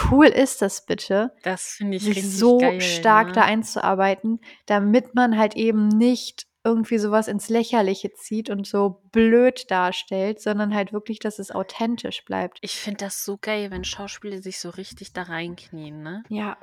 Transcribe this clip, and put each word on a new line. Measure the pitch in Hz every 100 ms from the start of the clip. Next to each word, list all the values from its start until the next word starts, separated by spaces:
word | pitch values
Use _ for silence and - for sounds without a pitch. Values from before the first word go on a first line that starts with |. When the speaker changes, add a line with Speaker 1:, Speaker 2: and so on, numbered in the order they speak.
| -
Speaker 1:
cool | 262 294
ist | - 262 -
das | 196 - -
bitte, | 196 - 196 240 -
Speaker 2:
Das | - 185 -
finde | - 202 190
ich |
Speaker 1:
sich | 208 196
Speaker 2:
richtig | 196
Speaker 1:
so | 196 233 247
Speaker 2:
geil, | 254 -
Speaker 1:
stark | 180 170 220 214 220
Speaker 2:
ne? |
Speaker 1:
da | 233
einzuarbeiten, | 208 220 220 - - 190 190 196 220 226 - - -
damit | 208 202 233 -
man | 240 247 220
halt | 214 -
eben | 226 220 214
nicht | 214 240 247 - - - _
irgendwie | 226 226 220 226
sowas | 208 214 220
ins | 202 -
Lächerliche | 226 226 240 196 196 226
zieht | - - 214 220
und | 202 196
so | 202 202 190 _
blöd | 226 226 233 247 208 -
darstellt, | 185 180 185 - 190 196 208
sondern | - 208 208
halt | 208 202
wirklich, | 208 208 220
dass | 214 208
es | 196
authentisch | - 190 - 226 233 - -
bleibt. | - 190 185 -
Speaker 2:
Ich | 202 -
find | - 202
das | 196 -
so | - 202
geil, | - 214 202
wenn | 185
Schauspieler | 185 - 202 - 208 190
sich | 190 185
so | 175
richtig | 170 190 - 190
da | -
reinknien, | 180 165 170 175 - 160 151 151
ne? | 156 190 233
Speaker 1:
Ja, | 214 208 -